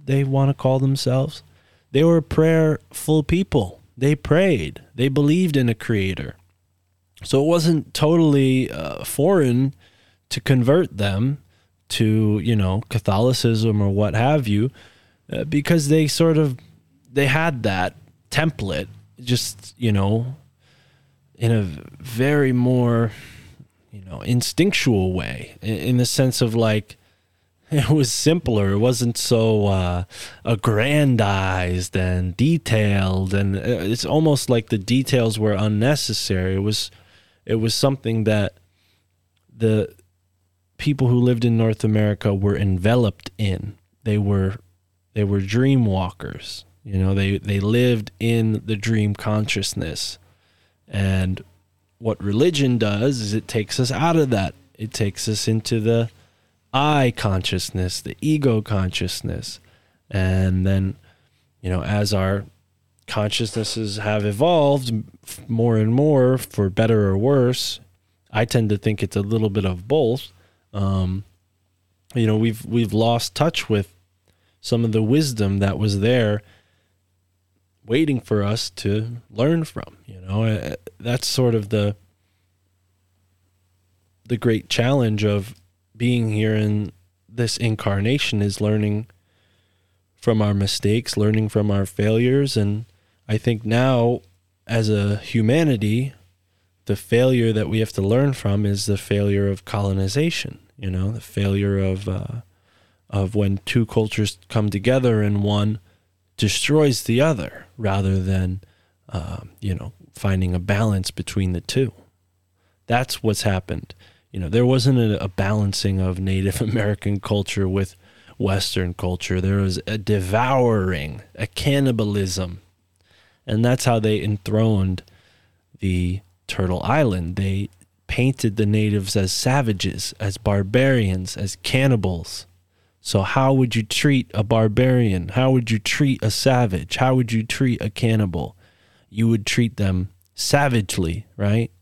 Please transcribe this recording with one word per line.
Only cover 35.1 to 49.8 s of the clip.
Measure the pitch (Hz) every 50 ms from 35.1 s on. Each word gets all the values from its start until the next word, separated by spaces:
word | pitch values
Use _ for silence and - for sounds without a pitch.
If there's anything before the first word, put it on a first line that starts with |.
| - 127 117 113 104 107
were | 107 107
unnecessary. | 101 98 104 107 107 104 110 135 151 135 - - 104 - - - 101 92 90 95 95
It | 98
was, | 98 107 104 - - - - - _ _ _ _ _ _ _ _ _
it | - 113
was | 113 110 113 -
something | - - 139 139 135 - 123 113 110 107
that | 110 107 104 101 92 - _ _ _ _ _ _ _ _ _ _ _ _ _ _ _ _ _ _ _ -
the | 110 113 110 107 107 101 - - - _ _ _ _ _ _ _ _ _ _ _ _ _ _ _ -
people | - 147 143 139 135 120
who | 123 123
lived | 123 123 123 117 120
in | 120 117 113
North | 113 110 107 - -
America | 107 107 107 107 104 104 - - 107
were | 98 95 101 101 98
enveloped | 71 104 98 92 90 90 107 117 123 120 101 - - - - -
in. | - 107 98 92 - - 104 101 - _ _ _ _ -
They | 113 104
were, | 104 101 101 101 98 95 95 101 - _ _ _ _ _ _ _ _ _ _
they | - 107 104
were | 98 101 98
dream | 95 95 107 120 131 139 139 131 117
walkers. | 104 95 92 92 90 - - - - - - - - - - - _ _ _ -
You | - 98 95
know, | 95 95 98
they, | 98 98 98 98 92
they | - 104 101 98
lived | 98 104 113 120 123 123 120 110 107 - - -
in | 113 117 117 117 113 110 110 107 -
the | 107 110
dream | 101 101 110 113 110 104 104 101
consciousness. | - - 110 107 110 107 101 - 101 95 - - -